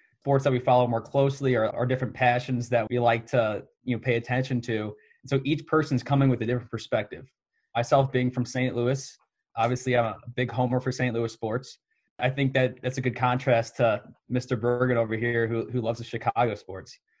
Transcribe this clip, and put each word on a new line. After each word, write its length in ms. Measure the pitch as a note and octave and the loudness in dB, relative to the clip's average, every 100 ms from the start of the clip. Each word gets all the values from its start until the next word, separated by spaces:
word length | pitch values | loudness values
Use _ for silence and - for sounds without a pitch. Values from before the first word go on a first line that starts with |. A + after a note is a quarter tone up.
| _ _ | _ _
sports 240 | - C#3 | 0 2
that 80 | C#3 | 4
we 80 | B2+ | 2
follow 260 | B2+ B2 B2 | 4 4 4
more 140 | A2+ | 0
closely 560 | A2 C#3 C#3 C3+ C3+ A#2+ | -2 2 2 2 0 2
or 140 | A2 | 0
our 160 | - B2 | 0 -2
different 280 | B2+ A#2 | 0 -2
passions 540 | - B2+ A#2+ C3 B2 A#2 | 2 2 2 0 -4 0
that 180 | A#2+ G#2+ | 0 0
we 100 | A#2+ | 2
like 260 | A#2+ A#2 A2+ | 2 2 2
to, 360 | C3 A2 G#2 - _ B2 | 0 2 -2 -8 _ -6
you 100 | A#2 | -4
know, 60 | |
pay 160 | C3+ A#2 | 0 -2
attention 420 | A#2 B2+ C3 B2 | 0 -2 0 -4
to. 340 | A#2 A2 G#2+ G#2 _ _ | -2 -4 -4 -10 _ _
And 80 | - | -4
so 100 | C3+ C3+ | -2 0
each 200 | D3+ - | -4 0
person's 380 | D#3 D3 B2+ | 0 2 -2
coming 240 | - C#3 C3+ | 0 2 4
with 140 | B2 | 2
a 40 | B2+ | 0
different 240 | B2 A#2+ | -2 -4
perspective. 640 | A2 - A2+ G#2 - - _ _ _ _ | -10 -4 -4 -4 -10 -16 _ _ _ _
Myself 380 | A#2 A#2+ C#3+ C3+ | -6 2 4 4
being 200 | C3 B2 | 2 0
from 120 | B2+ | -2
Saint 320 | A#2+ B2+ B2+ A#2 | -4 -2 -2 0
Louis, 420 | A#2+ C3+ - - _ _ _ - | 0 -2 -6 -20 _ _ _ -4
obviously 420 | A2+ B2 - B2 | -2 0 0 2
I'm 80 | A2+ | 2
a 100 | G2+ - B2 | -4 -10 -4
big 160 | B2+ | -4
homer 300 | A#2 B2+ B2+ | -2 0 0
for 100 | C3 | -2
Saint 240 | B2 B2+ A#2 | -2 -2 0
Louis 160 | A#2 | -4
sports. 480 | - A2+ A#2 C3+ - _ _ _ - | -4 -6 -4 -6 -16 _ _ _ -4
I 100 | B2+ | -2
think 240 | C3+ C#3 | 0 0
that 220 | C3+ B2+ - | 2 0 -2
that's 160 | B2+ B2+ | -6 -2
a 40 | |
good 140 | B2+ A2 | -4 0
contrast 640 | B2 B2 - A#2 A#2 - | 0 0 2 2 2 0
to 260 | A#2+ G#2 - - - | 2 2 -4 -20 -6
Mister 300 | B2+ - A#2 | -4 -2 -2
Bergen 400 | A#2+ B2 B2+ A#2+ | 0 2 2 2
over 180 | A2+ A2 | 0 -2
here 320 | A#2+ A#2 A2+ | 0 0 0
who, 220 | A2+ - | -2 -2
who 80 | B2 | -2
loves 200 | A2 A#2 | -2 -4
the 60 | A#2 | -8
Chicago 480 | A2+ A#2 A#2 B2 G#2 | -4 -2 0 0 0
sports. 440 | - F#2+ - - _ _ | -8 -14 -14 -20 _ _